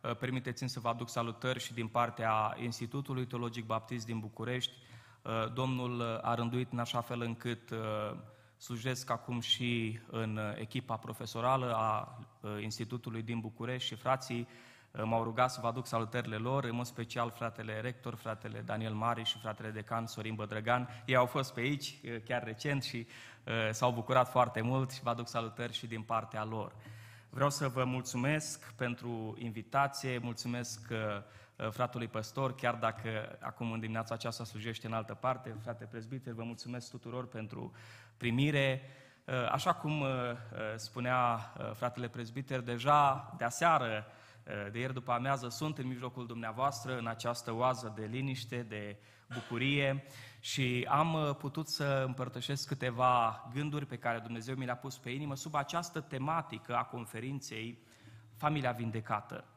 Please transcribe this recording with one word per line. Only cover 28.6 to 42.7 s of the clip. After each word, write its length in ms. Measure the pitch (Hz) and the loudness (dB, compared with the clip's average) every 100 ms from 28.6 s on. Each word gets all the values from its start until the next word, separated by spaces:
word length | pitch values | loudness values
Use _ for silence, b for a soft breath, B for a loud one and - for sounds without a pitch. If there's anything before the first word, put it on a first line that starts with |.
| - | -12
pentru 640 | - 123 120 120 117 110 107 | -4 -2 -2 -4 -4 -4 -6
invitație, 800 | 120 107 107 135 139 135 135 123 | -6 -6 0 4 4 2 -2 -2
mulțumesc, 680 | 120 113 123 120 120 110 110 | -2 -4 -2 -2 -4 -8 -4
uh, 60 | 113 107 101 98 B B _ 110 | -2 0 -2 -6 B B _ -4
uh, 40 | |
fratelui 360 | 110 123 123 117 | 0 0 0 -4
păstor, 460 | 110 107 - 135 | -4 -4 0 0
chiar 200 | 127 123 | 2 2
dacă 640 | 117 113 110 113 110 107 - | 4 2 0 -2 -2 -4 -6
acum 320 | - - 117 | -8 -4 -4
în 80 | 113 | -2
dimineața 340 | 110 113 113 | -2 -2 -2
aceasta 300 | 113 117 117 | -2 -4 -4
slujește 420 | 113 110 110 113 113 | -8 -6 -6 -6 -2
în 60 | |
altă 220 | 113 110 | -4 -4
parte, 420 | 107 127 127 - 110 | -2 0 0 -2 -10
frate 220 | 113 113 | -8 -8
prezbiter, 480 | 117 117 110 131 123 | -8 -10 -8 -8 -6
vă 100 | 113 | -6
mulțumesc 480 | 117 117 - 123 120 | -6 -6 -8 -8 -8
tuturor 360 | 120 120 120 120 | -12 -8 -6 -6
pentru 460 | 113 110 - 120 B B B B - | -6 -6 -6 -8 B B B B -2
primire. 640 | 120 120 143 147 135 131 B B B B | 2 6 6 6 6 4 B B B B
Uh, 100 | - 127 117 | -2 2 4
așa 220 | 143 185 | 4 4
cum, 280 | 165 156 151 | 4 4 2
uh, 80 | 139 | 2
uh, 500 | 131 123 120 113 - 110 113 | 2 0 -2 -6 -6 -4 -4
spunea, 760 | 110 - 123 127 123 117 117 - | -6 -2 2 6 6 4 -2 -6
uh, 160 | 117 | -6
fratele 340 | 110 123 120 123 | 0 -2 0 -4
prezbiter, 520 | 117 113 120 135 131 | -4 -6 -6 -2 -2
deja 760 | 120 | 0